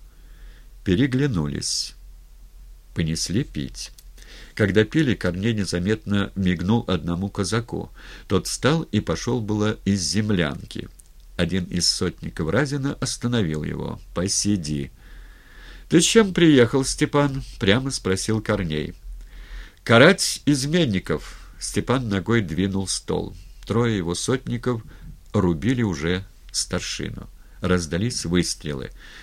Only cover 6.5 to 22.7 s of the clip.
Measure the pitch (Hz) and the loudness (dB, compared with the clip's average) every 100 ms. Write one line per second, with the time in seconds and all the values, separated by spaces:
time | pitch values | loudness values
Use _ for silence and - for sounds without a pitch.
6.5 | 87 87 117 - 92 80 85 98 - 92 | 2 2 0 2 -2 -2 -4 -4 -4 -2
7.5 | 110 117 85 85 - - - - 95 - | -2 -4 -8 -8 -14 -18 -18 -2 0 0
8.5 | - 123 165 156 104 - 82 - 123 104 | 0 2 2 2 -2 0 -2 -2 -2 0
9.5 | 104 104 - - 98 80 90 107 98 78 | 0 0 0 0 0 0 -2 0 0 0
10.5 | 69 - - - - - - - - 87 | -4 -10 -12 -12 -16 -20 -20 -12 -4 -2
11.5 | 92 87 87 85 - 92 - - - 80 | -2 -2 0 0 0 -2 -4 -10 -6 0
12.5 | 101 143 143 135 - - - 120 120 90 | 0 0 -2 -4 -4 -6 -4 -2 0 0
13.5 | 76 78 73 71 76 - - 95 - 104 | -2 -4 -6 -6 -8 -8 -4 -2 0 0
14.5 | 104 76 73 69 - - - - - - | 0 0 -4 -4 -10 -20 -18 -18 -20 -20
15.5 | - - - - 160 160 226 208 175 170 | -20 -20 -18 2 4 6 6 6 6 8
16.5 | 139 117 135 131 - 147 147 143 135 - | 8 8 4 0 0 0 2 2 0 -8
17.5 | - 95 110 135 123 - 95 - 110 110 | 0 4 4 2 -2 -2 0 0 -2 0
18.5 | 104 87 76 76 - - - - - - | 0 0 -2 -4 -8 -14 -14 -16 -18 -16
19.5 | - - - - 117 147 196 - - - | -14 -16 -10 4 8 10 8 0 -2 0
20.5 | 143 139 175 151 95 - 80 - - - | 0 2 2 2 0 -2 -4 -6 -16 -18
21.5 | - - - - 127 120 101 87 117 92 | -12 -4 -2 0 0 2 -2 2 0 2
22.5 | 80 98 | 0 0